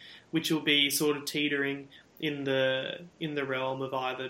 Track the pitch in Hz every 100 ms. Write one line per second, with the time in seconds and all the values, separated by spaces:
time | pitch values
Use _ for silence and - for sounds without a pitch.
0 | - - - 160 160 156 147 143 143 139
1 | 151 143 139 156 147 143 139 139 139 -
2 | - - 156 143 139 135 131 131 - -
3 | 175 - 165 147 135 131 131 131 135 139
4 | 127 131